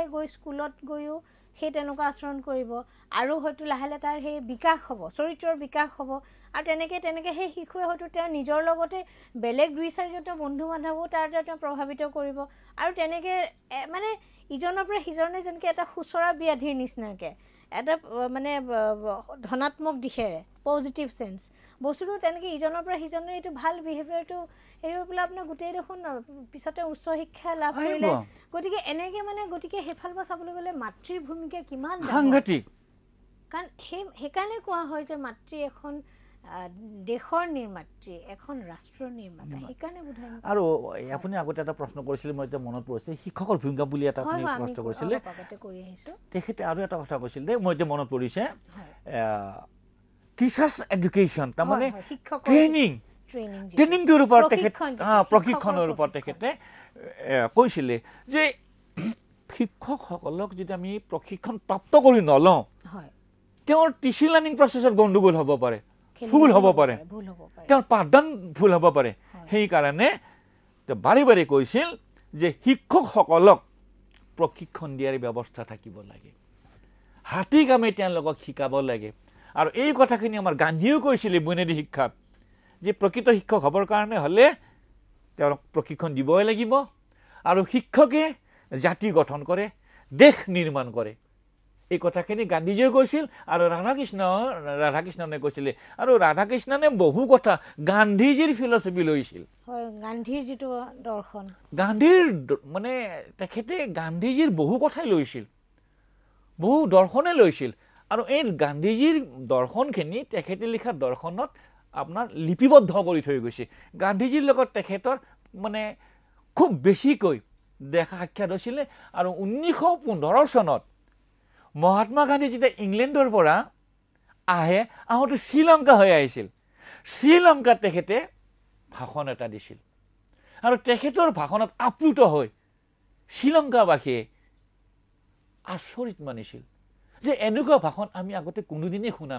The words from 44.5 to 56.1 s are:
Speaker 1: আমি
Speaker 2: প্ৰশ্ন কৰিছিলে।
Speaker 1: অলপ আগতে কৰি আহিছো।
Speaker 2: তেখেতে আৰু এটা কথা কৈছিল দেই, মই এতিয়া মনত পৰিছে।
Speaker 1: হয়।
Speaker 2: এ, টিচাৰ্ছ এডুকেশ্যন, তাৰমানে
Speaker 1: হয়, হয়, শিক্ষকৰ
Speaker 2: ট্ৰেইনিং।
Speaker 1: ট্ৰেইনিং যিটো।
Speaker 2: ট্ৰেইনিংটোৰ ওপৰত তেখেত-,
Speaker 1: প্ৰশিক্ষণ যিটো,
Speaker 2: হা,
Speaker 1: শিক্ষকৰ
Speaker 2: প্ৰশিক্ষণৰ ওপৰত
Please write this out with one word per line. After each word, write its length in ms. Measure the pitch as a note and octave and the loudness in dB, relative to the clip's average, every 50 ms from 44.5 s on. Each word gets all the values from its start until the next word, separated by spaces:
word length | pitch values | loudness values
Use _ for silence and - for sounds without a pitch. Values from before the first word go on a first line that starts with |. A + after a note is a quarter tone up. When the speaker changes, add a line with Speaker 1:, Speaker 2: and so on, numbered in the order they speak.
| C#4+ | -6
Speaker 1:
আমি 80 | - | -6
Speaker 2:
প্ৰশ্ন 180 | A#2+ A#2+ B3 - A2+ | -6 -8 -8 -8 -8
কৰিছিলে। 320 | A2+ A2 A#2+ D#3 F3 A3+ | -8 -8 -6 -6 -4 -4
Speaker 1:
অলপ 120 | B3+ - F#3+ | -6 -6 -10
আগতে 280 | F3 - F3+ - G#3+ G3+ | -18 -18 -18 -20 -20 -20
কৰি 220 | - G3+ F#3 F#3 | -18 -18 -18 -18
আহিছো। 300 | F#3 F#3 F#3 - - - E4+ - _ _ | -18 -20 -20 -20 -20 -20 -20 -20 _ _
Speaker 2:
তেখেতে 300 | - F#3 F3+ - A3 - - | -10 -8 -8 -8 -8 -8 -6
আৰু 160 | F3 E3 E3+ | -6 -4 -4
এটা 160 | G3 F#3 F#3 E3 | -6 -6 -8 -8
কথা 180 | C#3+ B2+ D#3 C3 | -8 -8 -8 -8
কৈছিল 240 | A#2+ A#2+ - C#3+ C3+ | -8 -10 -12 -10 -6
দেই, 120 | E3+ A#3 B3 | -4 -4 -2
মই 140 | G3 F3+ E3+ | 0 -2 -2
এতিয়া 140 | C#3+ E3+ D#3 | 0 -2 -2
মনত 200 | C#3+ C#3+ C#3+ A#2+ | -2 -4 -4 -4
পৰিছে। 320 | C3+ B2+ B2+ A#2+ - F#3 A3+ D#4 D4 - _ _ | -4 -4 -4 -4 -4 -6 -6 -6 -8 -12 _ _
Speaker 1:
হয়। 220 | - - F3+ - - _ - - | -20 -20 -20 -20 -20 _ -16 -10
Speaker 2:
এ, 140 | D3 A#2+ A2+ A2 G#2+ G#2 G2+ G2 F#2+ - - - _ _ _ _ _ _ _ _ _ _ _ _ _ - | -6 -4 -4 -2 -4 -4 -6 -10 -14 -16 -20 -20 _ _ _ _ _ _ _ _ _ _ _ _ _ -2
টিচাৰ্ছ 380 | A#3+ B3+ - - D4+ D4+ - - A#3+ - | -2 0 0 2 0 0 0 -2 -8 -6
এডুকেশ্যন, 580 | G3 F#3+ F3 F#3 - G3 G3 D#3 - D#3+ C#3+ B2+ | -2 -2 0 0 2 2 2 2 2 -2 -6 -4
তাৰমানে 340 | A#2 - E3 E3+ - A#3+ B3+ | -4 -4 -2 0 0 0 -2
Speaker 1:
হয়, 60 | C4+ | -2
হয়, 140 | - - - - | -6 -8 -14 -16
শিক্ষকৰ 380 | D4 C4 - - D#4 C#4+ - | -16 -16 -14 -10 -10 -4 2
Speaker 2:
ট্ৰেইনিং। 440 | - C4 D4+ D#4 D#4 D#4 D#4 C#4 G3 C3+ A#2 - _ _ _ _ _ - | 4 6 6 6 6 4 2 0 0 -2 -4 -12 _ _ _ _ _ -14
Speaker 1:
ট্ৰেইনিং 280 | B3 A3+ G#3 G3 G3 | -14 -12 -12 -14 -14
যিটো। 140 | G3 F#3+ F3 G#3+ | -16 -2 2 4
Speaker 2:
ট্ৰেইনিংটোৰ 420 | D4+ D#4+ F4 F4+ F4 C4+ D#4+ D4 | 4 4 4 2 4 6 6 6
ওপৰত 220 | C#4 G#3+ A#3+ A#3+ B3 | 8 8 8 8 8
তেখেত-, 300 | D#4 A#3+ F#4 F#4 G#3+ - | 6 4 2 2 0 -2
Speaker 1:
প্ৰশিক্ষণ 160 | - E4 D4 | -4 -8 -6
যিটো, 120 | C4 A3 E3+ | -6 -4 -2
Speaker 2:
হা, 120 | G#3 G#3+ | 2 2
Speaker 1:
শিক্ষকৰ 140 | G#3 F#3+ - | 2 4 6
Speaker 2:
প্ৰশিক্ষণৰ 580 | G#3+ G#3+ E3 A#3 B3 D4 - G#3 F#3+ F#3 E3+ D#3+ | 4 4 4 2 -2 -2 -2 -2 0 0 0 -2
ওপৰত 220 | D3+ D3+ D3+ C#3+ | -2 -2 -2 -4